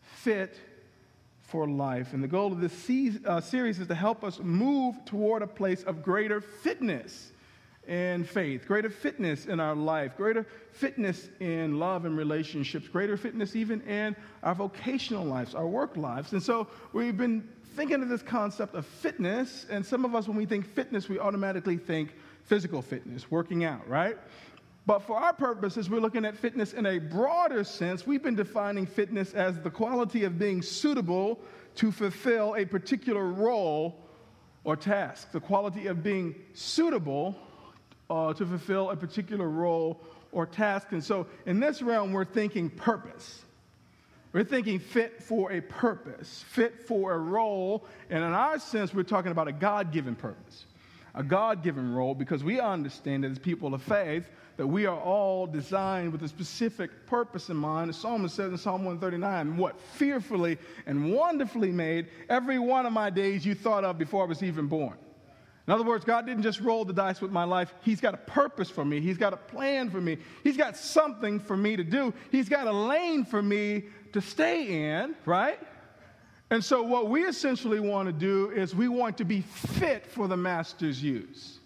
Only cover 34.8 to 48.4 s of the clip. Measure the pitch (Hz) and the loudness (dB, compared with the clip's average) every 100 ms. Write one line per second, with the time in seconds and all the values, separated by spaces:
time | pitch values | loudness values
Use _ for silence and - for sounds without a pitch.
34.8 | 196 202 147 - - 156 151 196 208 190 | 2 0 0 -8 -8 -8 0 0 0 -4
35.8 | 196 175 185 190 170 151 - - - - | -2 0 0 0 -2 -6 -18 -12 -2 2
36.8 | 330 254 147 139 175 196 - - - - | 4 2 0 -2 -2 -6 -14 -20 -20 -20
37.8 | _ - _ 165 160 156 180 175 - 190 | _ -20 _ 0 0 0 -2 -2 0 0
38.8 | 190 160 165 - 185 208 170 156 175 165 | 0 -2 -4 -6 -4 -2 0 2 2 2
39.8 | 160 165 - - - 180 165 - 208 196 | 0 -2 -12 -20 -6 -4 -2 2 2 2
40.8 | - 170 147 196 165 - - 190 285 - | -2 -4 0 -2 -2 -8 0 2 2 2
41.8 | 240 226 202 190 185 226 208 208 165 - | 2 2 2 0 0 2 2 0 -2 0
42.8 | - 208 - - - - - - _ _ | 0 0 -4 -16 -18 -20 -20 -20 _ _
43.8 | _ _ _ - - 175 220 262 220 190 | _ _ _ -20 -2 0 2 2 0 -2
44.8 | - 240 226 - - 226 185 180 - - | 2 2 2 -4 -2 0 2 -2 -4 0
45.8 | 240 185 143 117 - - - - 226 233 | 2 2 -10 -14 -16 -16 -6 2 2 2
46.8 | - 220 190 170 160 208 226 196 185 214 | -2 0 2 0 2 2 2 2 0 -2
47.8 | - - - 170 165 180 | -6 -20 -4 0 2 4